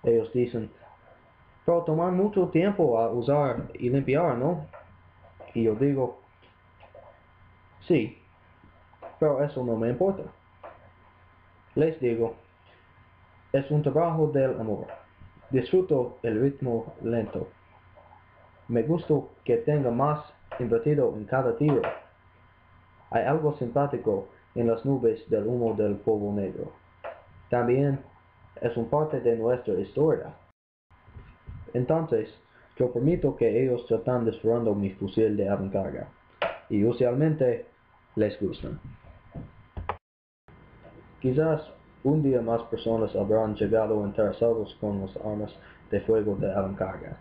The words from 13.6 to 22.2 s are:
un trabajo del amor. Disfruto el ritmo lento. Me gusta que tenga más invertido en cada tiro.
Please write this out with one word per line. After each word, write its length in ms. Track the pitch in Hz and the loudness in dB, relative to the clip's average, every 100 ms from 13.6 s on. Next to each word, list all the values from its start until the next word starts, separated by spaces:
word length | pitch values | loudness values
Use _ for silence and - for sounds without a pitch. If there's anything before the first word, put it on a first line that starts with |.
| 139 | 0
un 120 | 151 | 0
trabajo 460 | 143 139 170 160 147 | 2 2 0 2 2
del 300 | 139 180 110 | 2 2 0
amor. 280 | 110 104 - - - _ - - - | -4 -6 -8 -14 -20 _ -20 -20 -2
Disfruto 680 | 131 127 185 185 143 120 - | -2 2 2 2 0 0 -4
el 180 | 120 107 | -2 2
ritmo 540 | 139 139 135 117 - - | 0 0 -4 -4 -6 -8
lento. 460 | 113 117 104 90 76 - _ - - - - - _ _ - _ - | -2 -2 -2 -6 -10 -14 _ -20 -20 -20 -20 -20 _ _ -20 _ -4
Me 140 | 117 | -2
gusta 320 | 151 165 - 147 - - | 0 -2 0 -2 -2 -14
que 140 | - 120 | 0 0
tenga 320 | - 147 127 | 2 0 0
más 300 | 117 147 156 - - - - | 0 0 0 -6 -20 -16 -8
invertido 560 | 120 151 147 147 120 107 | 0 0 2 2 2 0
en 100 | 104 | -2
cada 300 | 131 131 113 | 0 0 2
tiro. 260 | 151 135 87 - - _ | 2 2 0 -6 -16 _